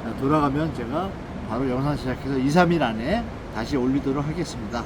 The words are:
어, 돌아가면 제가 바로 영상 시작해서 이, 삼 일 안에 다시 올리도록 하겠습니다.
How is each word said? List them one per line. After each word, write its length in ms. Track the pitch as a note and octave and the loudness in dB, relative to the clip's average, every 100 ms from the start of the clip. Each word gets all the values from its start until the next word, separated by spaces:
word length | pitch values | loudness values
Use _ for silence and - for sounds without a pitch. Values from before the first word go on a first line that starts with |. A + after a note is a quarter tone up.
어, 120 | A#2 G2+ | -6 -2
돌아가면 540 | C3+ D#3 C#3+ C#3 D#3+ | 2 4 4 2 0
제가 360 | B2 A#2 D3 F#3+ - - - - | -2 -4 -2 -4 -6 -10 -10 -4
바로 220 | A2 C3+ | -2 0
영상 260 | B2 C#3+ C#3 | 0 0 0
시작해서 420 | B2+ - C3 C#3 | -2 -4 -2 2
이, 120 | C3 | 4
삼 220 | D#3+ F3 | 6 6
일 100 | E3+ | 6
안에 420 | B2+ A2 B2 A3 A#3 - - | 2 0 0 -2 -2 -8 -8
다시 220 | A2 A2+ C#3+ | -6 -2 0
올리도록 480 | B2+ C#3 C#3 C#3 C#3+ | 2 2 0 -2 -2
하겠습니다. 580 | D#3+ E3 A#2+ G#2+ A#2 | -2 -4 -6 -6 -6